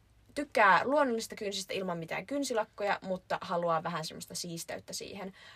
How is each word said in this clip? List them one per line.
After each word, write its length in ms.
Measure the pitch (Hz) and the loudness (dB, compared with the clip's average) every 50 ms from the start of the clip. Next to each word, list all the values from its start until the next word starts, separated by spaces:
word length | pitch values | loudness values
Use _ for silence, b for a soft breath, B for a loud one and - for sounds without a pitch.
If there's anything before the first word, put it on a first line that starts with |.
| _ _ _ _ _ _ - | _ _ _ _ _ _ -6
tykkää 460 | - 294 - _ 247 214 196 180 165 - | -6 -6 0 _ 8 8 10 8 8 6
luonnollista 500 | 233 285 302 285 254 233 226 220 - 214 | 4 4 4 4 4 2 -2 -4 -6 -8
kynsistä 380 | - 220 196 196 196 190 - - | -6 -6 -4 -4 -6 -6 -4 -4
ilman 240 | 190 190 185 170 | -4 -2 -4 -4
mitään 280 | 170 165 165 180 180 185 | -6 -6 -6 -6 -8 -6
kynsilakkoja, 760 | - 269 285 277 262 247 220 220 - _ - 208 202 180 - | -4 -4 -4 -2 0 0 -2 -2 -2 _ -4 0 0 0 -2
mutta 360 | - 190 185 185 - _ 175 - | -2 -6 -6 -6 -4 _ -6 -6
haluaa 420 | - 180 190 175 170 170 165 160 170 | -2 -2 -2 0 2 2 0 0 0
vähän 220 | 165 170 160 160 | -2 -4 -4 -6
semmoista 300 | - - - 175 - - | -8 -10 -12 -14 -10 -10
siisteyttä 580 | - - 175 165 165 - - - 190 - - 180 | -10 -8 -8 -8 -10 -8 -8 -10 -10 -10 -10 -10
siihen. 400 | - - - - 196 180 196 190 B B B B | -10 -10 -10 -10 -10 -12 -12 -12 B B B B